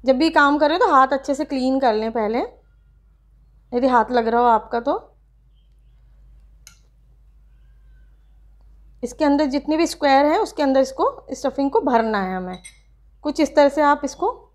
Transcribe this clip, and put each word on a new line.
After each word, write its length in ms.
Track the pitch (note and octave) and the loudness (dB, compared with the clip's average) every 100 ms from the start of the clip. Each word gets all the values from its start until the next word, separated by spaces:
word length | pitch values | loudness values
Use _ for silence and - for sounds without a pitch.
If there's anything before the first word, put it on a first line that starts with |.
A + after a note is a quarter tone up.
जब 140 | A#3+ C4 | 0 2
भी 120 | D#4+ | 2
काम 280 | D#4+ C#4+ C#4+ | 4 2 2
करें 200 | D4 E4+ | 0 2
तो 120 | A#4 | 2
हाथ 160 | C#4 C4 | 4 2
अच्छे 280 | C#4 C4+ C#4 | 0 -4 -6
से 100 | D4+ | -4
क्लीन 340 | C4+ B3+ C4+ | -4 -2 0
कर 140 | C4 | 0
लें 180 | G#3+ A3 | 0 -4
पहले, 280 | A3+ G#3+ A#3 A4+ - _ _ _ _ _ _ _ _ _ _ _ | -4 -2 -4 -6 -12 _ _ _ _ _ _ _ _ _ _ _
यदि 160 | A#3+ C4 | -2 2
हाथ 240 | B3 A3+ | 2 2
लग 160 | B3 A3+ | 0 0
रहा 140 | A#3 | 2
हो 60 | A#3+ | 2
आपका 320 | A3 A3 A#3 | 2 0 -6
तो। 180 | A#3+ F#4+ - _ _ _ _ _ _ _ _ _ _ _ - - - _ - _ _ _ _ _ _ _ _ _ _ _ _ - - _ _ _ _ _ _ - - _ | -4 -6 -8 _ _ _ _ _ _ _ _ _ _ _ -20 -20 -20 _ -20 _ _ _ _ _ _ _ _ _ _ _ _ -20 -20 _ _ _ _ _ _ -20 -20 _
इसके 220 | A#3+ - D4+ | -14 -2 0
अंदर 200 | C#4+ D4+ | 2 0
जितने 300 | C#4 C#4+ D#4 | -2 -4 -2
भी 100 | E4+ | -2
स्क्वायर 380 | - C#4+ C4+ D4 | -2 2 4 4
हैं 120 | E4 | 0
उसके 240 | G4 - | -4 -2
अंदर 180 | C#4+ C4 | 0 0
इसको, 440 | C4+ - A4+ C5+ - | 0 -2 -4 -4 -14
स्टफिंग 400 | C4 C#4 C4+ C#4 | -8 -6 -4 -2
को 100 | A4+ | -2
भरना 400 | D4 A#3 A3+ G#3+ | 0 0 0 -2
है 140 | F#3 F#3 | -4 -6
हमें। 240 | F#3 F3+ - _ _ _ _ _ | -10 -14 -18 _ _ _ _ _
कुछ 160 | D4 C#4+ | -8 -2
इस 160 | C#4+ - | 0 4
तरह 140 | C#4+ | 2
से 120 | C#4+ | 4
आप 200 | D4 D4 | 2 2
इसको 280 | C#4+ - G4 - - | -4 -4 -6 -6 -20